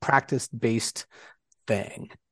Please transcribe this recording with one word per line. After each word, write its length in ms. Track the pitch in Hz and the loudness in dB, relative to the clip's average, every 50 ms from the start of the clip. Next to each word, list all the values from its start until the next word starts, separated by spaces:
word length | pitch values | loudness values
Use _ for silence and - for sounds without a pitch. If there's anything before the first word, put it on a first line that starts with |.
practice-based 1080 | - - 139 135 - - 147 123 - - - 117 - 113 113 110 - - - - - _ - - - - - _ _ _ _ _ - | 2 4 4 4 4 2 -2 -2 -2 -4 -6 0 0 2 2 2 0 -2 -6 -8 -12 _ -18 -20 -20 -20 -20 _ _ _ _ _ -2
thing, 440 | - 107 95 - - - - - - - - _ _ | -2 -2 -2 -2 -8 -10 -14 -16 -16 -18 -20 _ _